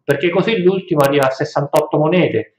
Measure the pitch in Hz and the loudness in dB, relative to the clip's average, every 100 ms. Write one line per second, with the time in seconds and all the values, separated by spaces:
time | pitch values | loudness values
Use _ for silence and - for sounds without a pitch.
0 | - 139 175 185 220 196 180 190 - 147 | -4 -2 0 0 -2 0 0 0 -2 0
1 | 139 143 131 - - 147 143 156 151 147 | 2 2 0 -2 -4 -4 -2 -2 0 0
2 | 156 180 131 107 - | 0 2 0 -2 -6